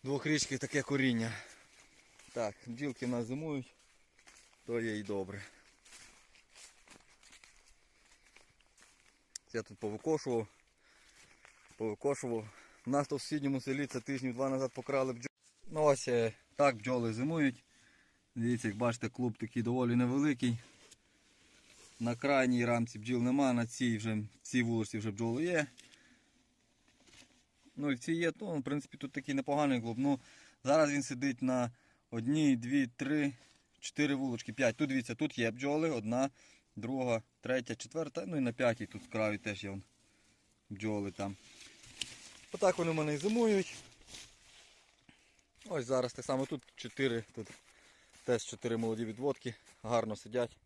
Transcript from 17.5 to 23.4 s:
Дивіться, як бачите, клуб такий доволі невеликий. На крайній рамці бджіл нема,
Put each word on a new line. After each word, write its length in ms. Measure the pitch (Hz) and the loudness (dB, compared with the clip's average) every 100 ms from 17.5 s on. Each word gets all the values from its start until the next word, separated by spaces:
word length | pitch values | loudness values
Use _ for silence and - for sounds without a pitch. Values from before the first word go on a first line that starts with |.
| 120 _ _ - _ _ _ _ - | 2 _ _ -20 _ _ _ _ -2
Дивіться, 320 | 117 120 113 | 0 2 0
як 100 | 101 | 0
бачите, 320 | 120 117 117 | -2 0 -6
клуб 280 | - 123 110 | -2 -4 -2
такий 260 | 110 123 | -4 -2
доволі 320 | 120 127 123 120 | 0 2 4 4
невеликий. 640 | 123 135 147 127 123 117 - - - - _ _ _ _ - - - - - - | 4 4 2 2 0 -2 -6 -20 -20 -20 _ _ _ _ -20 -20 -20 -20 -20 -4
На 160 | 117 120 | -4 0
крайній 500 | 139 139 127 123 120 | 2 4 6 4 4
рамці 340 | 117 117 104 | 2 0 -4
бджіл 220 | 110 123 | -2 2
нема, 320 | 123 139 | 4 4